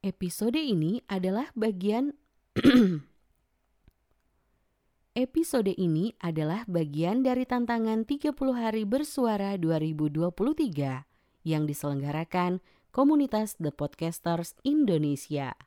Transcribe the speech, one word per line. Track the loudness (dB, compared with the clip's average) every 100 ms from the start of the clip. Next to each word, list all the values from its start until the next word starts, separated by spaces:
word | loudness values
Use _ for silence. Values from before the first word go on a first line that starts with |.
| -6
Episode | -4 -6 -2 -2 0
ini | 0 2 2 -2 -4
adalah | -4 -2 -2 -4
bagian, | -2 -2 0 0 0 -2 -6 _ _ _ 4
<clears throat> | 6 8 6 2 -8 _ _ _ _ _ _ _ _ _ _ _ _ _ _ _ _ _ _ _ _
episode | -4 0 0 0 2 0
ini | 2 2 2 0 -2
adalah | -4 -2 -2 -2 -2
bagian | -2 0 -2 0 2
dari | 2 0 -2
tantangan | -2 0 0 0 0 -2
tiga | -2 -2
puluh | -2 -2 0
hari | -2 -2
bersuara | 0 -2 -2 -2 0 0 -2
dua | 0 0 0
ribu | 0 0 -2
dua | 0 -2
puluh | 0 -2 0
tiga | -2 -2 -4 -4 -12 _ _ _ -2
yang | 0
diselenggarakan | 0 -2 -4 -4 -2 -4 -2 -2 0 -2 _ _ _
komunitas | 2 4 4 2 0 -2 -4
The | -6
Podcasters | -4 -8 -4 -6 -4 -2 -2 -4 -6 0
Indonesia. | 2 4 4 2 -2 -4 -6 -6 -10